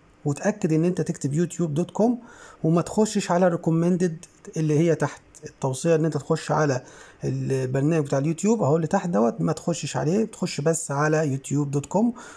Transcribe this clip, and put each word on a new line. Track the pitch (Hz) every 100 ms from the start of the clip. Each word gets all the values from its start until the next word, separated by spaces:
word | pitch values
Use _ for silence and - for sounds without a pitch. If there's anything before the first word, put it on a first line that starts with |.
| _ _
وتأكد | 147 143 196 208 165
إن | 156
أنت | 175 175
تكتب | 156 160 139
يوتيوب | 147 170 - 170
دوت | 147 175
كوم | - 226 240 - - - -
وما | 160 170
تخشش | - 214 214 208 -
على | 175 180 170
recommended | 165 160 170 180 180 160 - _ - 160
اللي | 156 151
هي | 170
تحت | 147 147 - _ - -
التوصية، | - 135 127 170
إن | 156
أنت | 160 147
تخش | - 160 -
على | 151 151 127 - - - -
البرنامج | 139 135 131 135 127 135 147 165 135
بتاع | 139
اليوتيوب | 151 156 202 226
أهو | 139 165
اللي | 160
تحت | 196 175
دوت، | 196 226 220
ما | 165
تخشش | 165 - 165 151 -
عليه، | 143 202
تخش | 220 - 175 -
بس | 151 160 -
على | 143 151 156 156
يوتيوب | 135 - 143 143
دوت | 139 -
كوم | 190 233 - -